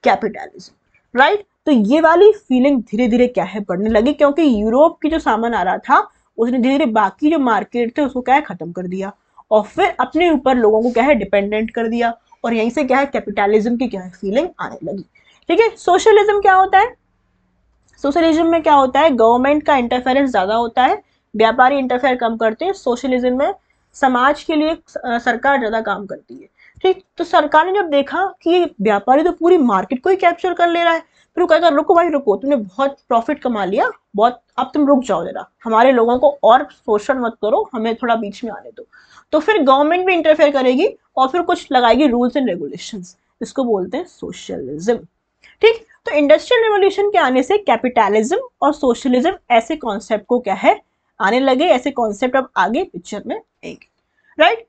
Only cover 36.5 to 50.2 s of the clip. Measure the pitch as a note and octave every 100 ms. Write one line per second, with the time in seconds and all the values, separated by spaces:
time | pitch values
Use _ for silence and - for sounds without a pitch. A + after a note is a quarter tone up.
36.5 | B3 C#4+ _ - G#3 G#3 C4+ A#3 A3+ G#3
37.5 | C#4+ G#4 B3 A3 A3+ A#3+ A3+ G3+ G3 A3+
38.5 | - - - - _ _ _ _ D4+ D#4
39.5 | G#4+ C4+ C#4 D4 F4 F#4 F4 D#4+ D#4 D4+
40.5 | C#4+ B3+ B3+ F#4 - _ - C4 F4 F4
41.5 | E4+ - C4 A#3+ A#3+ D4 A#3+ B3 C#4+ B3+
42.5 | - C#3+ F3+ - G#3+ F3+ _ _ _ A3+
43.5 | - B3 G#3 F3+ B3+ F#4 _ F3+ F3+ -
44.5 | F3+ C3 D3+ F#3+ A#3+ - _ _ _ _
45.5 | _ G#4+ A4+ _ _ - D4+ C#4+ D#4 -
46.5 | B4 A4+ G#4 G4 G4 G4+ G4+ C#4 B3+ C#4
47.5 | G4+ G4+ A3+ B3+ A#3 G#3 G#3+ A3 G4 C5
48.5 | _ C#4 D4+ C4+ A#3+ C#4+ B3 D4 F#4+ _
49.5 | A#3+ A3+ D#4 A#3+ G#3 - G#3+